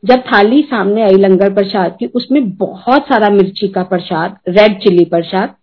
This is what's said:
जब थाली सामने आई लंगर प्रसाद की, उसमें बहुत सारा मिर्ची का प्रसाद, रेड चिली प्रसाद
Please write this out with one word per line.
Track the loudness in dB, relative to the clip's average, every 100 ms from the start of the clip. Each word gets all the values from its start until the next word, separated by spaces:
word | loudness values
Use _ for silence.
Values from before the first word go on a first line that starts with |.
| 0
जब | 0
थाली | 2 0 2 2
सामने | 0 -2 -2 0
आई | 2 4
लंगर | 4 4 2
प्रसाद | 0 -2 -2 -4 -6
की, | -6
उसमें | -6 -2 -2 -2
बहुत | -6 -8 -8 0 0
सारा | 2 0 2
मिर्ची | 2 0 -2 -6
का | -4
प्रसाद, | -4 -6 -6 -6 -6 -8 -4
रेड | 2 2 2
चिली | 0 2 2
प्रसाद | 0 -4 -4 -6 -10